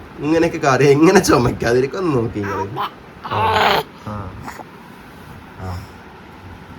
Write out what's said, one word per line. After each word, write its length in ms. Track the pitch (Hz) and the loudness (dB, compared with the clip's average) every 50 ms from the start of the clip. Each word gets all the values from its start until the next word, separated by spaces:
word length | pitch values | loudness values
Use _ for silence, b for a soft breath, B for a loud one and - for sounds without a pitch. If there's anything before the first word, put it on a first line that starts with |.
| - - - - | -20 -20 -14 -8
ഇങ്ങനെയൊക്കെ 380 | 139 151 160 165 170 165 - | -2 0 2 2 2 0 0
കാര്യം 300 | 160 151 143 131 123 135 | 0 2 2 4 6 6
എങ്ങനെ 320 | 143 139 143 160 180 196 202 | 6 6 8 6 6 6 6
ചുമക്കാതിരിക്കും? 800 | - - 311 143 120 117 107 - - - 120 127 127 - - | 4 4 2 4 2 0 0 -2 -2 0 2 2 0 0 -4
ഒന്ന് 180 | 196 190 170 143 | -4 -4 -2 -2
നോക്കി 240 | 123 113 117 - 107 | -2 -2 -2 -4 -6
നിങ്ങള്. 280 | 101 98 95 98 95 - - - 104 - - - - - - - - | -6 -4 -4 -6 -6 -6 -6 -8 -8 -8 -10 -16 -20 -20 -20 -16 -12
ആ, 140 | - - 208 220 226 220 214 - - 202 160 - - - - - | -6 -4 -2 0 0 2 2 2 2 2 0 -2 -6 -14 -16 -14
ആ. 80 | 107 104 104 98 95 - - - - - - - - - - - - - - - - - - - - - - - - - - | -12 -10 -10 -12 -12 -14 -14 -14 -16 -16 -16 -18 -20 -20 -20 -20 -20 -20 -20 -20 -20 -20 -20 -20 -18 -18 -20 -20 -20 -16 -12
ആ. 240 | 92 92 90 90 - - - - - - - - - - - - - - - - - - - | -10 -10 -10 -10 -12 -14 -18 -20 -20 -20 -20 -20 -20 -20 -20 -20 -20 -20 -20 -20 -20 -20 -20